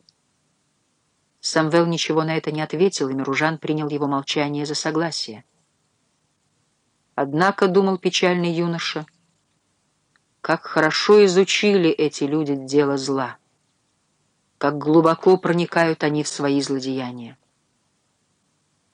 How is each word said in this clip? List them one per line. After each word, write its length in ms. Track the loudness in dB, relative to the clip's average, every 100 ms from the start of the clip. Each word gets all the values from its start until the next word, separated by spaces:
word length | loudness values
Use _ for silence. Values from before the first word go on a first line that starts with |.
| _ _ _ _ _ _ _ _ _ _ _ _ _ _
Самвел 460 | -4 0 2 2 2
ничего 380 | -2 -2 0
на 140 | 0 -2
это 160 | -4
не 80 | -6
ответил, 480 | -4 0 0 0 -4
и 40 |
Миружан 440 | -4 -4 -2 -2 -4
принял 320 | -4 -4 -4
его 180 | -4 -2
молчание 580 | -4 -4 -4 -4 -4 -6
за 100 | -6
согласие. 680 | -4 -4 -4 -6 -10 -14 -20 _ _ _ _ _ _ _ _ _ _ _ _ _ _ _ _ -6
«Однако, — 520 | -2 0 0 2 2
думал 280 | 2 2 0
печальный 520 | -2 0 0 0 -2
юноша, — 560 | -2 -2 -4 -6 -8 -12 _ _ _ _ _ _ _ _ _ _ _ _ _
как 220 | -4 -4
хорошо 600 | -2 0 0 2 6 6 8
изучили 640 | 4 2 2 2 4 2
эти 340 | 2 -2 -2
люди 320 | -2 -2 -2 -4
дело 420 | 0 2 2 0
зла, 380 | -2 -4 -6 -10 _ _ _ _ _ _ _ _ _ _ _ -4
как 200 | -2 0
глубоко 580 | 2 4 4 4 4 4
проникают 680 | 2 0 0 2 2 2 0
они 180 | 0
в 60 | -4
свои 320 | -2 0 0
злодеяния». 760 | 0 -4 -4 -6 -8 -12 -16 -20 _ _ _ _ _ _ _ _ _ _ _ _ _ _ _